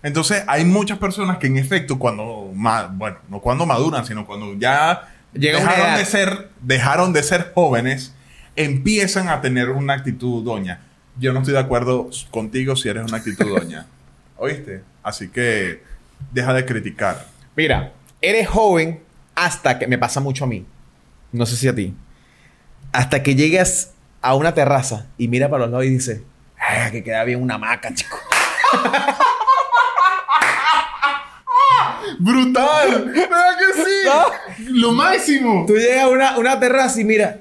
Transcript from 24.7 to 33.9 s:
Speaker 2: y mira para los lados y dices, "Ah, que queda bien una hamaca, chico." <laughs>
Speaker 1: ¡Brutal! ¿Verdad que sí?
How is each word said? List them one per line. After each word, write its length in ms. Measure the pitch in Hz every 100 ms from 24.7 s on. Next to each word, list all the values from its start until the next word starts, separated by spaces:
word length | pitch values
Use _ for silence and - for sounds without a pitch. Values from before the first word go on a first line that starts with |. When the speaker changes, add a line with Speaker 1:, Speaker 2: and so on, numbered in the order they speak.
| 139 131 107 - -
Speaker 2:
y 120 | 117
mira 200 | 123 139
para 140 | 139
los 60 | 117
lados 140 | 123 131
y 40 |
dices, 320 | 127 127 107 - _ _ _
"Ah, 320 | - 120 117
que 120 | 113
queda 180 | 107 110
bien 160 | 117 123
una 120 | 127 107
hamaca, 360 | 110 120 -
chico." 220 | - - - - - - - 523
<laughs> 260 | - - 233 277 - - 508 440 539 - 480 494 - 370 381 - 302 - - 285 320 320 - 277 277 - - - 508 740 494 - - 415 -
Speaker 1:
¡Brutal! 840 | 180 254 254 254 277 311 277 226 -
¿Verdad 420 | 285 359 349 359 359
que 240 | 381 311
sí? 80 | 339